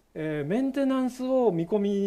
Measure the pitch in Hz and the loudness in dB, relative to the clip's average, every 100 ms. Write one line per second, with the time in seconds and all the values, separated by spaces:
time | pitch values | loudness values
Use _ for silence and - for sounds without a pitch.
0 | _ 175 156 151 143 220 269 269 269 262 | _ -8 -4 -4 0 0 0 0 0 2
1 | 254 254 254 262 233 165 170 214 202 202 | -2 -4 -2 2 2 2 0 0 0 0